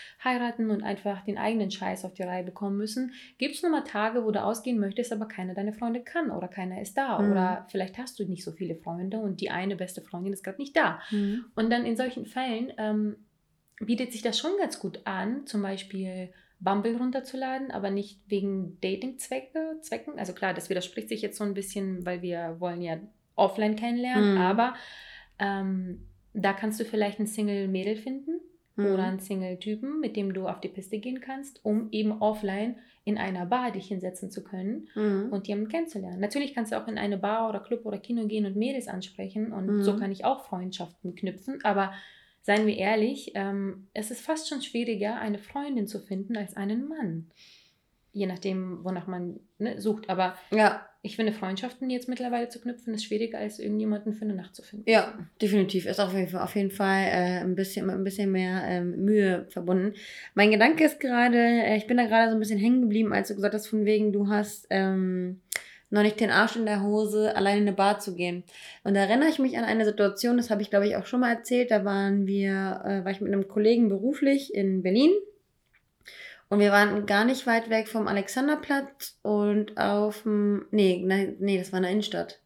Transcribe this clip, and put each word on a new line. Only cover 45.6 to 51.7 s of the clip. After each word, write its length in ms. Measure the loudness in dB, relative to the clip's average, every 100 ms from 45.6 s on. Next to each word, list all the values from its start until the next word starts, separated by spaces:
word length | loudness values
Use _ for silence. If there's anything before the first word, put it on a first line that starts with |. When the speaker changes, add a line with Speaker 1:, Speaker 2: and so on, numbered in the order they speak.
| -4 -2 -2
Speaker 1:
zu 100 | -6
finden 380 | -6 -6 -4 -6
als 200 | -6 -6
einen 300 | -2 -2 -4
Mann. 420 | -4 -4 -4 -8 _ -20 -20 _ _ _ _ _
Je 140 | -4 -4
nachdem, 580 | -4 -4 -4 -4 -6
wonach 240 | -6 -6 -6
man, 320 | -6 -6 -10 -16 -6
ne, 220 | -6 -2
sucht. 280 | -2 -2 -2
Aber 280 | 0 0 -2 0
Speaker 2:
Ja. 340 | 4 4 4 -6 _
Speaker 1:
ich 140 | -10 -2
finde, 160 | -2
Freundschaften 580 | -2 -4 -4 -6